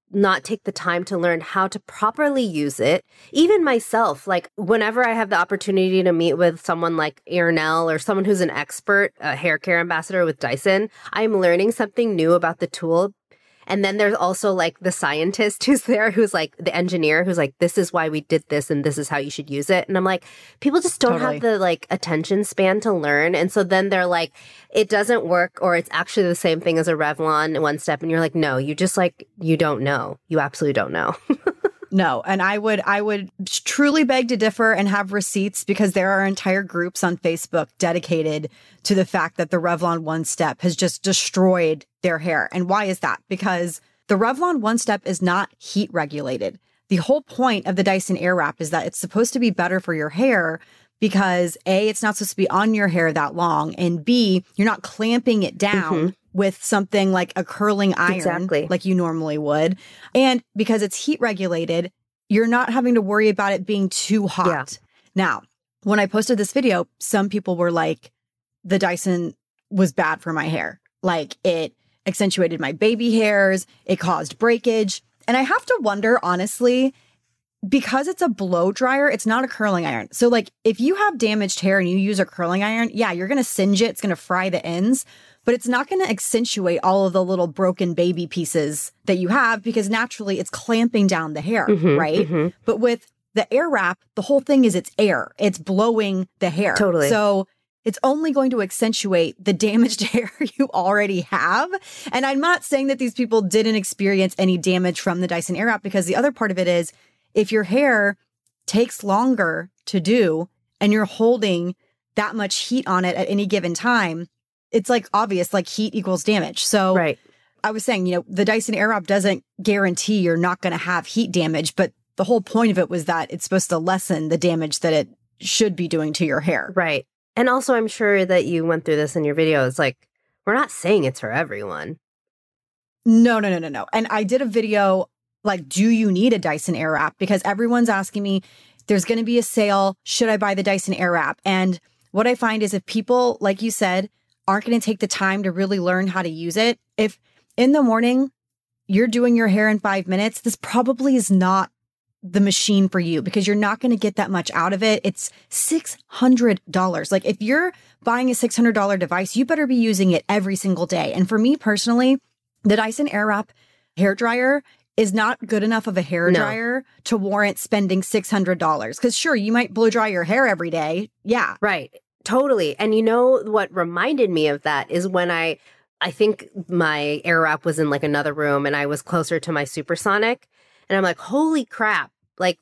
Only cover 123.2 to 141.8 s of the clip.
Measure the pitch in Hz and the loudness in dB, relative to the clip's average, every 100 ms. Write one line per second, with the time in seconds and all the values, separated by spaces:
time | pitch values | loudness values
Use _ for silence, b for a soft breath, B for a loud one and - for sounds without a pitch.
123.2 | 156 175 - 190 - 170 165 190 - 170 | -4 -8 -2 -2 0 -2 0 -2 0 -2
124.2 | 156 165 175 165 156 - 165 156 - _ | 0 0 2 0 -2 -2 0 0 0 _
125.2 | _ _ - - 214 170 170 165 156 156 | _ _ -4 0 0 0 -2 -2 -2 -2
126.2 | 165 143 151 143 73 190 170 143 - _ | -2 0 0 -2 -2 -2 -2 -2 -6 _
127.2 | _ - 254 254 262 247 220 - 208 202 | _ -2 0 2 2 0 0 -2 2 2
128.2 | 185 185 - 170 165 160 - 151 151 170 | 4 2 2 0 0 0 0 0 0 -2
129.2 | 151 147 160 151 131 131 143 123 _ _ | -2 2 2 2 2 0 -2 -2 _ _
130.2 | _ _ - 226 294 - 175 208 135 131 | _ _ -2 0 -2 -4 0 2 2 -2
131.2 | 107 120 160 104 104 78 76 - _ _ | -4 -4 -4 -6 -8 -8 -10 -12 _ _
132.2 | _ _ _ _ _ _ _ _ - 226 | _ _ _ _ _ _ _ _ 4 6
133.2 | 233 226 202 175 160 131 - 220 226 214 | 6 4 0 -2 -4 -8 -4 -4 -2 -2
134.2 | 208 254 262 214 220 208 202 190 - _ | 0 -2 0 -2 0 2 2 2 -2 _
135.2 | _ _ 208 190 135 180 220 226 214 180 | _ _ -4 -4 -4 0 2 4 2 2
136.2 | 233 220 165 151 - 160 156 151 151 - | 2 2 0 -4 -4 -4 -2 0 -2 -2
137.2 | 185 196 190 202 233 240 233 196 190 208 | -2 0 0 -2 0 2 2 0 -4 -6
138.2 | 202 190 b b b b - 202 165 226 | -2 -2 b b b b -2 0 0 -2
139.2 | 226 240 233 - 208 196 196 190 - - | 0 0 0 0 2 2 2 -2 -6 -2
140.2 | 226 214 202 196 196 196 190 190 180 170 | 0 2 0 0 0 0 -2 -2 0 0
141.2 | 147 - - 190 185 175 | 0 -2 -2 0 0 -2